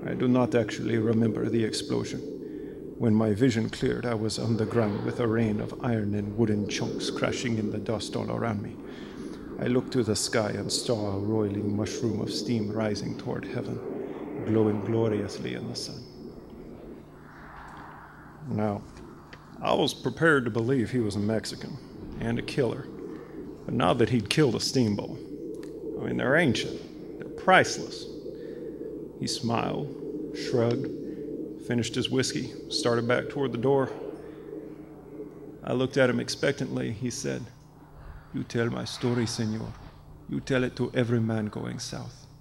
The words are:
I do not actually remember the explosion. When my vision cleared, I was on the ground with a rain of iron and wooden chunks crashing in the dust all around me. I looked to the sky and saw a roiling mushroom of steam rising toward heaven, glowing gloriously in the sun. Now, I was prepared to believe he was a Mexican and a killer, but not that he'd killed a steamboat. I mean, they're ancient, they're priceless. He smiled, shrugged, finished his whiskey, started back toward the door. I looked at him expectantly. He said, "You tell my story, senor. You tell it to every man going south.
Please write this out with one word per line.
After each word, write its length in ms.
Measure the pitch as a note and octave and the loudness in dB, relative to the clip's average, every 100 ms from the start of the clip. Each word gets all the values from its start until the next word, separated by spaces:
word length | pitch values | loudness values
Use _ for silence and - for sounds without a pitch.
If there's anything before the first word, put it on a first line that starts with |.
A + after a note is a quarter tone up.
| - | -4
I 80 | |
do 140 | F2 C3 | 2 4
not 260 | B2+ B2 | 6 6
actually 440 | A#2+ A2 - - A2+ | 4 2 0 0 2
remember 500 | A2 A2+ A#2 A2+ A#2+ | 4 4 4 2 2
the 160 | A#2 | 2
explosion. 560 | A2 G#2 - A#2+ A2+ C3+ - - - - - - - - | 2 -2 -2 -2 -2 -6 -6 -8 -8 -8 -10 -10 -12 0
When 180 | A#2+ | 4
my 200 | G#2+ A2+ | 6 6
vision 360 | G2+ C3+ A2+ A2+ | 6 4 4 0
cleared, 360 | - B2+ A#2+ B2 | 0 0 0 0
I 80 | |
was 240 | A2+ A2 G#2 | 0 0 0
on 180 | A#2 A2+ | 0 2
the 100 | G#2+ | 2
ground 380 | A#2 G#2+ G#2 | 4 2 2
with 140 | A#2+ A#2 | -2 0
a 80 | A#2+ | 2
rain 340 | A2+ A2+ G#2+ | 4 4 2
of 140 | A2+ - | -2 -4
iron 320 | C3 A2+ G#2 | 0 0 2
and 220 | G#2 G#2 G#2 | 0 -2 2
wooden 320 | A2+ G#2 G#2 | 4 4 2
chunks 420 | - - - - | -2 -2 -2 -2
crashing 480 | - - - B2+ A2+ | 0 0 0 0 0
in 120 | G#2 | 0
the 80 | G#2 | -2
dust 360 | G#2 A2 - | -2 -2 -2
all 160 | B2 A2 | -4 -2
around 320 | A#2 A2+ G#2 | 0 0 -2
me. 140 | G#2+ - - - - - - - - - | -4 -8 -12 -12 -12 -10 -10 -10 -10 -4
I 80 | - | 2
looked 260 | B2 B2 | 2 2
to 120 | C3 | 2
the 100 | G#2+ | 4
sky 360 | G#2 - B2 G#2 | 2 2 2 2
and 200 | A2 G2+ | 0 -2
saw 400 | - - A#2 G#2 | -2 0 0 2
a 80 | G2 | 0
roiling 580 | G2+ A2 G#2+ G#2 G#2 G2+ | 2 2 2 2 0 0
mushroom 440 | A2+ - A#2+ G2+ | -2 0 0 0
of 120 | - | -2
steam 380 | - - A#2 G#2 | -2 0 0 0
rising 460 | G#2+ A2 G2+ - A#2 | 0 0 0 -4 -6
toward 280 | B2 - - | -4 -4 -4
heaven, 340 | - - - - - - - - - - | -4 -4 -6 -6 -6 -6 -6 -8 -6 2
glowing 380 | A2 G#2+ G#2 | 4 6 4
gloriously 680 | G2+ A2+ A2+ G#2+ G2+ - C3 | 2 2 4 2 -2 -4 -6
in 140 | - A#2 | -4 -6
the 60 | |
sun. 280 | A#2 - - - - - - - - - - - - - - - - - - - - - - - - - - D3 | -6 -8 -10 -12 -14 -14 -14 -16 -16 -16 -14 -14 -16 -16 -20 -20 -18 -16 -16 -14 -14 -14 -16 -16 -18 -18 -14 -4
Now, 340 | A2 G#2+ G#2 - - - - - - - - | 0 2 0 -6 -14 -16 -16 -16 -18 -18 -6
I 140 | - | 2
was 180 | - D3+ | 4 4
prepared 520 | - C#3+ A#2 E3 D3 | 2 -4 4 6 6
to 60 | A#2 | 4
believe 400 | A2 A2+ C3+ G#2 | 0 2 2 2
he 100 | B2+ | 2
was 160 | A2 G2+ | 2 2
a 40 | |
Mexican 560 | G#2 A2 - A2+ - - - - - - | 2 2 0 -8 -8 -10 -12 -12 -10 -4
and 180 | A#2 A#2 | -2 0
a 40 | |
killer, 440 | B2 - B2 - - - - - - - - - | -2 2 2 0 -6 -10 -10 -10 -12 -12 -12 -10
but 100 | - | -4
not 240 | - D#3+ C#3 | 2 4 6
that 120 | A#2 | 6
he'd 200 | B2 F#2+ | 4 2
killed 240 | - D3+ | 6 6
a 60 | A2 | 6
steamboat. 580 | - C3+ A#2 G2+ A2+ - - - - - - - - - | 2 4 4 4 -2 -6 -10 -10 -8 -8 -10 -10 -8 -6
I 40 | |
mean, 120 | A#2 B2 | -4 0
they're 200 | B2 D3 | 4 6
ancient, 420 | E3+ A2 - - - - - - | 6 2 0 -6 -10 -14 -12 -10
they're 100 | - | -10
priceless. 760 | - - F#3 C3 - - - - - - - - - - - - - - - | -4 8 8 8 2 -6 -8 -10 -10 -10 -10 -10 -10 -10 -8 -8 -8 -10 -6
He 80 | B2+ | -4
smiled, 640 | - A#2 A2+ - - C#3+ - - - - - | -2 0 2 2 0 -4 -6 -6 -6 -6 -6
shrugged, 540 | - B2+ A#2 B2 - - - - - - - - - | 0 4 4 4 -2 -4 -8 -8 -8 -6 -8 -10 -2
finished 260 | A#2+ A2+ | 0 0
his 160 | C3 A#2 | 0 0
whiskey, 420 | B2+ B2+ D3+ C3 - - | 2 2 0 -4 -8 -6
started 400 | - B2 A#2+ A#2 | 0 2 2 4
back 220 | B2 - | 2 2
toward 220 | D3 C3+ | -2 -2
the 40 | A#2+ | 2
door. 320 | B2 C#3 B2+ - - - - - - - - - - - - - - - - - | 4 4 4 -4 -8 -10 -12 -14 -12 -12 -12 -14 -16 -16 -16 -12 -12 -12 -16 -12
I 100 | - | -2
looked 240 | B2+ B2+ C#3+ | 0 2 4
at 140 | B2+ | 4
him 100 | A#2+ | 4
expectantly. 720 | A#2+ - D3+ C#3 C3 B2+ B2+ | -2 0 0 0 -2 -2 -4
He 160 | A#2 B2+ | -4 -4
said, 340 | - C#3 B2 A#2+ - - - - - - - - | -4 -4 -4 -8 -16 -20 -20 -20 -18 -16 -16 -10
"You 100 | - | -8
tell 240 | B2+ B2 A#2 | -2 0 0
my 160 | B2+ | 0
story, 400 | A#2+ - B2+ A#2+ | -6 -2 0 2
senor. 480 | A2+ - A2 A2 A2+ A2 - - - - - | 0 0 -2 -2 -6 -10 -14 -18 -20 -20 -6
You 120 | C#3+ | -6
tell 220 | - C3 | 0 2
it 140 | B2+ - | 2 0
to 140 | A#2+ | 0
every 280 | B2+ A#2 A#2+ | 2 4 4
man 260 | A2+ A2 G#2 | 4 2 0
going 320 | - A#2+ A#2+ | -4 -6 -6
south. 480 | - - A#2+ - - - | -6 -8 -10 -14 -20 -20